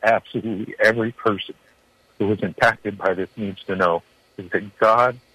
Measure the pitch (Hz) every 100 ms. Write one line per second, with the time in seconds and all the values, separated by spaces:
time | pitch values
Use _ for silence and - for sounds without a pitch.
0 | 107 110 - 123 113 98 110 - 107 117
1 | 113 - 113 101 - - _ _ _ _
2 | _ _ 101 104 98 - 117 113 104 101
3 | 95 92 92 - 101 95 - 95 90 85
4 | - _ _ - 90 92 101 - 110 113
5 | 123 127 _